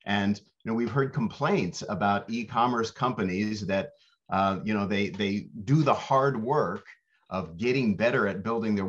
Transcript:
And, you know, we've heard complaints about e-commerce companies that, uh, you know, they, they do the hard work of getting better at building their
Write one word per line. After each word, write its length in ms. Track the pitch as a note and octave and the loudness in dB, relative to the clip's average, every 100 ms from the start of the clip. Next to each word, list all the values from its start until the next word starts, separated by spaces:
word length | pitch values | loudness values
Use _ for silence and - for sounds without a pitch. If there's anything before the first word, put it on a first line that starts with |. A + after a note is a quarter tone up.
| - | -2
And, 320 | G2+ G2+ G#2 | 2 2 0
you 280 | - _ A2+ | -6 _ -4
know, 40 | |
we've 220 | A2+ A#2 C3+ | -2 0 0
heard 140 | C3+ | 0
complaints 720 | C#3 A2 - D3+ G3 F#2 - - | 0 -4 -2 0 0 0 -4 -6
about 420 | F#2+ G2+ G2+ - | -2 2 0 -2
e-commerce 600 | A2+ A2+ A2+ B2 A#2+ A2+ | -6 -2 0 2 2 -2
companies 760 | - B2+ A2+ F#2+ F#2 G#2+ G#2+ F#2 | -2 -2 0 -2 0 -2 -2 -2
that, 240 | G2 - - _ _ - | -2 -2 -10 _ _ -4
uh, 280 | F#2+ G2 F#2 | 0 2 0
you 100 | G#2+ | -2
know, 120 | G#2 G2 | 0 0
they, 240 | G2+ G2+ | 0 -2
they 380 | G2+ G2+ G2+ - A#2 | -2 -2 -2 -6 -10
do 180 | G#2 D3+ | 0 2
the 120 | C#3 | 4
hard 460 | - - C3+ C#3 A#2+ | 2 2 2 4 0
work 440 | A2+ D3 F2+ G2 - - _ _ _ | 0 0 0 -4 -12 -20 _ _ _
of 260 | F#2 E2 E2+ | -6 -6 -4
getting 400 | A#2+ C3+ A#2 F2+ | 0 2 2 2
better 300 | A#2 B2+ G2+ | 2 2 0
at 160 | F#2 | -2
building 320 | A2+ A2+ A2 | -4 -2 0
their 100 | G2+ | 0